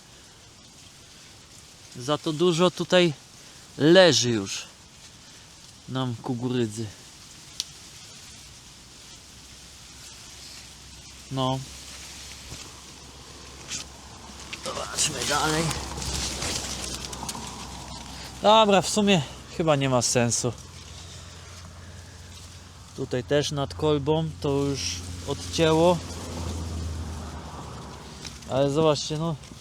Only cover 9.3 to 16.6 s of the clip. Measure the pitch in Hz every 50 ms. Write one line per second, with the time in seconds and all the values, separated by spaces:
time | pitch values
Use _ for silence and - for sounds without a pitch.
9.3 | - - - - - - - - - - - - - - - - - - - -
10.3 | - - - - - - - - - - - - - - - - - - - -
11.3 | 135 135 131 127 131 131 135 - - - - - - - - - - - - -
12.3 | - - - - - - - - - - - - - - - - - - - -
13.3 | - - - - - - - - - - - - - - - - - - - -
14.3 | - - - - - - - - - 143 147 - - - - - 131 123 120 127
15.3 | 147 143 143 156 156 160 170 156 - - - - - - - - - - - -
16.3 | - - - - - -